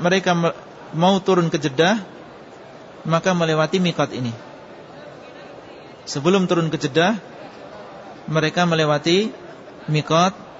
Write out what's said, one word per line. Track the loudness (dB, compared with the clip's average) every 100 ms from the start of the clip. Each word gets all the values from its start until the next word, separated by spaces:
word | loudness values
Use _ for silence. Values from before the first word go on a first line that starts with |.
mereka | 2 2 2
me-, | 2 2 -2 -14 -20 -10 2
mau | 4 4
turun | 4 4 4
ke | 0
Jeddah, | -2 2 4 2 -2 -16 -20 -20 -20 -20 -20 -20 -20 -10 -2
maka | 0 2 2
melewati | 2 2 2 2
mikot | 0 0 -2
ini. | -2 -6 -6 -14 -20 -20 -20 -20 -18 -18 -18 -20 -20 -18 -20 -20 -20 -20 -18 -10
Sebelum | -2 2 4 4
turun | 2 2
ke | 0
Jeddah, | 0 2 2 2 -6 -18 -18 -18 -18 -18 -18 -18 -18 -16 -4
mereka | 0 0 2
melewati | 2 4 2 2 4 2 2 -4 -16 -18 -20 -14 -2
mikot | -2 2 2 2 0 -16 -20